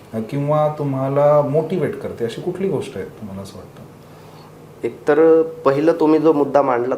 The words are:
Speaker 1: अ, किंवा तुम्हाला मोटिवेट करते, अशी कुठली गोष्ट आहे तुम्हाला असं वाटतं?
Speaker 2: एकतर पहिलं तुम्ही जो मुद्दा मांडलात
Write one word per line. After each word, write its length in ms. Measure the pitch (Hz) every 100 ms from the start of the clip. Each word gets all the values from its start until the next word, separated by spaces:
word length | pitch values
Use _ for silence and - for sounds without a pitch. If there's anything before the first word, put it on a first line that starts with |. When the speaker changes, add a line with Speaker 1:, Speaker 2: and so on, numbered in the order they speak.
| -
Speaker 1:
अ, 60 | 113 110
किंवा 380 | 143 143 151 151 151
तुम्हाला 600 | 143 135 135 139 147 147
मोटिवेट 580 | 131 151 156 185 131 -
करते, 260 | 104 92 113
अशी 160 | -
कुठली 280 | 180 175 196
गोष्ट 220 | 135 - 98
आहे 100 | 92
तुम्हाला 360 | - 107 95
असं 160 | 95 95
वाटतं? 260 | - - - - - - - - - - - - 117
Speaker 2:
एकतर 540 | - - 147 160 160
पहिलं 500 | 160 - 139 135 160
तुम्ही 280 | 160 156 156
जो 140 | 156
मुद्दा 280 | 147 135 143
मांडलात 360 | 139 120 123